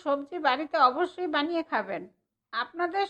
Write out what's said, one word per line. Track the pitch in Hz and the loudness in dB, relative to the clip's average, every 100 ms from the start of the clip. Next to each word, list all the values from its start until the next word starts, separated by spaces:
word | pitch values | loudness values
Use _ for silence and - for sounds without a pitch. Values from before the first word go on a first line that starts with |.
সবজি | 285 285 285 359 302 | 0 -2 -2 -2 0
বাড়িতে | 262 311 320 262 | 0 0 4 4
অবশ্যই | 262 359 - 359 302 | 4 -2 -2 -2 0
বানিয়ে | 294 339 320 | 0 -2 -2
খাবেন। | 240 190 180 180 _ _ _ _ | -4 -4 -6 -10 _ _ _ _
আপনাদের | 220 247 330 349 381 392 | -6 -6 -4 -2 0 -2